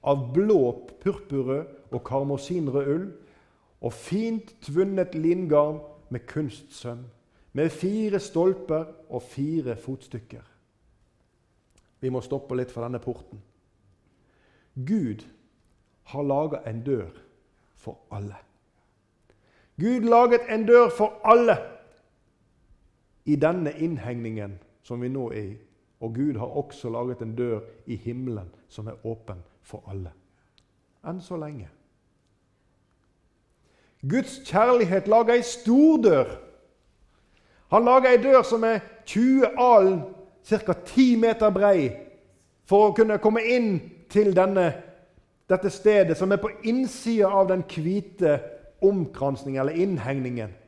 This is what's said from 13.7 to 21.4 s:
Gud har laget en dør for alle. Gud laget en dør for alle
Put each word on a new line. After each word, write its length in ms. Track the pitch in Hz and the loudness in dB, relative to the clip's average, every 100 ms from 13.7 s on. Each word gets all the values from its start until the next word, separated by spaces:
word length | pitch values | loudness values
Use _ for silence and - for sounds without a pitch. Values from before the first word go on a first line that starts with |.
| _ _ _ _ _ _ _ _ _ _ | _ _ _ _ _ _ _ _ _ _
Gud 540 | 135 131 214 131 110 - _ _ _ _ _ _ _ _ | -14 -4 -2 -2 -6 -14 _ _ _ _ _ _ _ _
har 140 | 139 | -8
laget 420 | 143 139 156 147 - | -4 -2 -2 -6 -10
en 180 | 110 | -10
dør 260 | 131 127 82 - _ _ _ _ _ _ | -4 -4 -6 -16 _ _ _ _ _ _
for 220 | - - _ | -20 -20 _
alle. 260 | 104 101 98 _ _ _ _ _ _ _ _ _ _ _ _ _ - | -14 -14 -16 _ _ _ _ _ _ _ _ _ _ _ _ _ -6
Gud 220 | 202 247 | -2 0
laget 400 | 226 233 240 233 240 | 4 6 6 4 0
en 140 | 220 220 | -4 6
dør 220 | 240 240 | 6 6
for 300 | - 214 - | 2 -4 -2
alle 300 | - 240 | 4 4